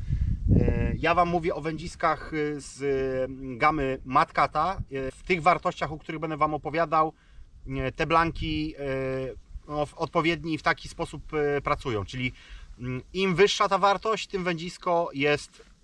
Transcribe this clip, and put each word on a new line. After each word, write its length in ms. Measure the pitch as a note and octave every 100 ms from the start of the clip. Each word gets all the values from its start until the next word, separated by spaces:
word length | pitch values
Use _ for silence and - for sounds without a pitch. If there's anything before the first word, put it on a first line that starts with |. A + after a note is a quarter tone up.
| - - - - - -
E, 320 | - - - -
ja 160 | D#3
wam 140 | E3+ F3
mówię 260 | E3+ E3+
o 60 | D3+
wędziskach, 720 | D3+ D#3+ E3+ - E3 D3+ -
e, 260 | D#3 D3+ D3
z, 220 | - B2+
e, 760 | C#3 C3+ C3+ C3 C3 C3 C3 A#2
gamy 420 | D3+ D3+ C3+ C3
Matkata. 680 | C3 C#3 E3 - C#3+ D3+ E3+ G3
E, 340 | - C3+ C3
w 120 | -
tych 200 | - F#3
wartościach, 500 | D#3 D#3+ F3+ - D3+
o 60 | D3+
których 220 | - D#3
będę 160 | D#3+ D3+
wam 180 | D#3
opowiadał, 580 | D3+ D#3 D#3 E3 D#3+ D#3 - _ - - - -
e, 240 | C3+ C3
te 140 | - D#3
blanki, 680 | E3 E3 D#3+ D#3+ D#3 D#3 C#3
e, 20 | C#3 C3+ C3 C3 C3 G#2 - - -
no, 180 | D3 D3
w 80 |
odpowiedni, 640 | - D#3+ F3 D#3+ D#3+ D#3+ D3+
w 40 |
taki 260 | E3+ D#3 -
sposób, 340 | - E3 D3+ -
e, 260 | D#3 D3 C#3+
pracują, 440 | C#3+ D3 C#3 G#2+
czyli, 280 | F#2+ B2+ B2+ - - - - -
mm, 240 | B2+ B2+ -
im 220 | F3+ F#3+
wyższa 340 | E3 G3 - G3+
ta 100 | F#3+
wartość, 480 | G3 F#3+ A3 G#3 -
tym 180 | F#3+
wędzisko 680 | F3+ E3 F3 - F#3 E3+ E3+
jest 520 | C#3 D3 D3 - - - -